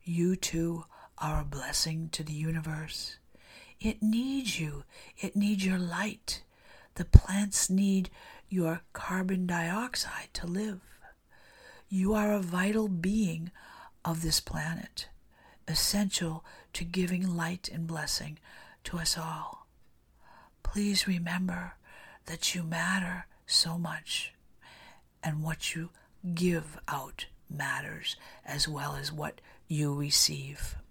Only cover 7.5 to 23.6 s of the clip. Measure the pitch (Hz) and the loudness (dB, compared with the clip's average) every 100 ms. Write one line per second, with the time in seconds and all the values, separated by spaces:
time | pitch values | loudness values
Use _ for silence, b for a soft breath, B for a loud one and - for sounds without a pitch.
7.5 | - - 190 196 190 175 B B B B | 0 2 4 4 4 0 B B B B
8.5 | 185 165 170 - - - 185 185 185 180 | 0 0 -2 -8 -10 -4 -2 0 0 2
9.5 | 170 170 202 247 - - - - - 170 | 0 0 -2 -2 -4 -4 -6 -10 -8 -4
10.5 | 180 214 185 - - - - _ B B | -2 -2 -6 -12 -20 -20 -20 _ B B
11.5 | B B B - 190 190 214 208 208 180 | B B B -4 2 4 4 4 2 0
12.5 | 180 196 214 214 180 180 214 196 165 170 | 0 2 2 2 0 0 2 2 0 -6
13.5 | B B B B - 170 160 165 - - | B B B B -8 -4 -2 0 0 0
14.5 | 156 156 170 - - - - - B B | -4 -4 -4 -8 -12 -14 -16 -20 B B
15.5 | B - 160 - 208 202 - 165 160 B | B -2 2 2 2 2 0 -2 -6 B
16.5 | B B - 170 180 180 180 185 170 165 | B B -8 -2 0 0 0 0 0 -2
17.5 | 180 - 165 165 160 147 - 151 151 B | -4 -6 -4 -4 -4 -2 -4 -4 -12 B
18.5 | B B B - 175 165 170 160 160 - | B B B -8 -2 -2 -2 -4 -6 -8
19.5 | - - _ - - _ _ B B B | -12 -20 _ -20 -20 _ _ B B B
20.5 | _ - 208 208 196 196 175 170 180 185 | _ -4 0 2 2 2 0 0 0 -2
21.5 | 175 180 - B B B B - 170 - | -2 -8 -14 B B B B -12 -4 -2
22.5 | 180 165 165 170 190 180 180 - - - | -2 -4 -2 0 0 0 -6 -10 -20 0
23.5 | - | 2